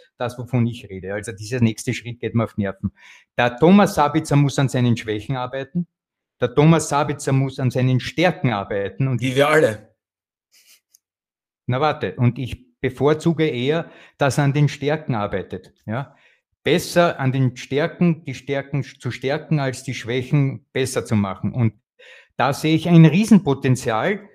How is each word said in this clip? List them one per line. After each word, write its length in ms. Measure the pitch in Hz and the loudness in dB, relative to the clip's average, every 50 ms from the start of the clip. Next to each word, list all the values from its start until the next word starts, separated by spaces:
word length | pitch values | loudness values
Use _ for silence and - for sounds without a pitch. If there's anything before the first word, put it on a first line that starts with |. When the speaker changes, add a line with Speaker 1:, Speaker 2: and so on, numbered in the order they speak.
| _ _ _ - | _ _ _ -8
Speaker 1:
das, 220 | 123 117 - - | -8 -8 -6 -8
wovon 260 | 120 - - 123 117 | -8 -4 0 0 0
ich 240 | 120 117 - - 104 | 0 -2 -6 -14 -14
rede. 240 | 95 92 85 92 101 | -14 -12 -8 -8 -8
Also 180 | 104 101 - | -8 -8 -10
dieser 280 | 104 98 107 107 131 127 | -12 -12 -10 -6 -2 0
nächste 340 | 117 110 110 - - 131 113 | 0 0 0 -2 -6 -6 -6
Schritt 280 | - 107 120 117 - | -6 -8 -12 -12 -8
geht 120 | - 110 101 | -6 -4 -2
mir 120 | 117 110 | -2 -2
auf 120 | - - - | -2 -4 -4
Nerven. 340 | 101 98 - _ - 95 - _ - - - - _ _ _ - | -4 -4 -6 _ -8 -8 -8 _ -20 -20 -20 -20 _ _ _ 0
Der 180 | 123 123 - - | 0 0 2 4
Thomas 360 | 156 170 196 208 196 160 - | 4 6 6 6 6 4 2
Sabitzer 420 | - 147 143 143 160 156 - 147 | 2 0 2 2 -2 -2 2 2
muss 220 | 143 143 139 - - | 2 2 2 0 0
an 120 | 139 120 | -2 0
seinen 280 | - 127 123 123 113 - | 0 2 2 2 0 0
Schwächen 380 | - 107 107 110 101 - 139 | -2 -6 -6 -6 -6 -6 -6
arbeiten. 500 | 127 123 123 - 135 135 - - 175 170 - _ _ _ _ _ _ _ _ _ - | -6 -6 -8 -8 -8 -8 -6 -6 -6 -6 -6 _ _ _ _ _ _ _ _ _ -4
Der 140 | 127 117 - | -4 -2 2
Thomas 340 | 147 147 160 165 160 156 - | 4 6 6 6 4 2 0
Sabitzer 440 | 147 143 151 139 147 - - 143 135 | -2 -2 0 -2 -4 -6 -2 -2 0
muss 260 | 135 135 135 135 - | 0 0 -2 -4 -4
an 100 | 135 123 | -4 -2
seinen 300 | - 131 127 131 131 123 | 0 0 0 2 0 0
Stärken 500 | - - - - 170 180 - - - 127 | -2 -4 -2 0 0 0 2 0 -2 -2
arbeiten. 580 | 107 101 98 - 107 101 98 98 98 - 135 135 | 0 -2 -4 -4 -4 -4 -4 -4 -4 -4 -4 -2
Und 140 | 127 113 | -2 -2
Speaker 2:
Wie 140 | 127 131 127 | -4 -2 2
wir 120 | 135 143 151 | 2 2 4
alle. 480 | 156 156 147 117 107 - - _ _ _ _ _ _ _ _ _ _ _ _ _ _ _ _ _ _ _ _ _ _ _ _ _ _ _ _ _ _ _ _ _ _ _ _ - | 4 4 4 2 0 -4 -12 _ _ _ _ _ _ _ _ _ _ _ _ _ _ _ _ _ _ _ _ _ _ _ _ _ _ _ _ _ _ _ _ _ _ _ _ -6
Speaker 1:
Na 120 | 123 131 | -2 0
warte, 360 | 151 151 143 - 117 117 - | 0 0 0 0 -4 -6 -2
und 240 | - 123 120 113 139 | 0 0 0 0 0
ich 400 | 135 117 - - - _ _ _ | -6 -10 -10 -12 -16 _ _ _
bevorzuge 680 | - 127 - - 127 147 156 156 - 165 165 160 160 151 | -6 -4 -2 0 2 2 2 2 0 0 0 0 0 -2
eher, 440 | 127 123 123 139 156 170 160 - - - - - _ - | -2 -2 -2 -2 -2 -2 -4 -8 -14 -20 -20 -14 _ -2
dass 200 | 143 139 - - | 0 0 2 2
er 80 | 143 | 2
an 80 | 139 131 | 2 2
den 160 | 147 147 143 | 2 2 0
Stärken 440 | - - 135 143 156 156 151 - 127 | 0 -2 -4 -4 -4 -4 -4 -4 -4
arbeitet. 600 | 107 101 98 104 95 90 - 98 92 - - _ _ - | -4 -4 -4 -4 -6 -8 -8 -12 -14 -14 -16 _ _ -10
Ja? 300 | 107 107 131 139 - _ _ _ _ _ _ _ _ _ _ - | -8 -8 -8 -8 -10 _ _ _ _ _ _ _ _ _ _ -2
Besser 560 | 135 151 175 170 - - 175 175 170 - - | 0 0 0 0 -2 0 2 2 2 0 -2
an 120 | 135 131 | -2 -2
den 260 | 127 135 131 123 - - | 0 2 0 0 -2 -4
Stärken, 680 | - - 131 139 165 170 165 - 175 175 160 - - | -8 -4 -2 -2 -2 -2 -2 0 0 0 0 -2 -6
die 80 | 143 123 | -12 -14
Stärken 500 | - - - 143 139 135 - - 139 127 | -12 -8 -6 -6 -6 -6 -6 -6 -6 -6
zu 280 | - - _ - 127 | -6 -10 _ -10 -8
stärken, 480 | - - - 131 143 156 156 - 160 147 | -8 -6 -4 -4 -4 -4 -4 -2 -2 -2
als 240 | 139 131 123 - - | -2 -2 -6 -6 -8
die 100 | - 123 | -10 -10
Schwächen 720 | - - 113 120 135 131 127 147 147 139 135 127 113 _ _ - | -10 -6 -6 -4 -4 -4 0 0 0 0 0 -4 -8 _ _ -4
besser 320 | 131 131 123 - 127 - | -4 -4 -2 -2 -6 -4
zu 100 | - 113 | -2 -2
machen. 380 | 104 101 98 90 - - 107 - | -2 -2 -4 -6 -6 -6 -6 -2
Und 220 | 127 117 110 - _ _ _ _ _ - - - - - _ _ - | 0 0 0 0 _ _ _ _ _ -20 -20 -20 -20 -20 _ _ -2
da 140 | 123 135 143 | 0 0 0
sehe 220 | - - 156 160 | 0 0 0 0
ich 140 | 156 160 175 | 0 2 6
ein 160 | 170 165 160 | 8 8 8
Riesenpotenzial, 1200 | 156 143 190 220 208 226 180 - 143 139 131 - 135 127 - - 123 110 110 127 180 208 196 - - | 8 6 4 4 6 6 6 6 4 -2 0 2 0 0 0 0 -2 -2 0 0 -2 -2 -4 -8 -16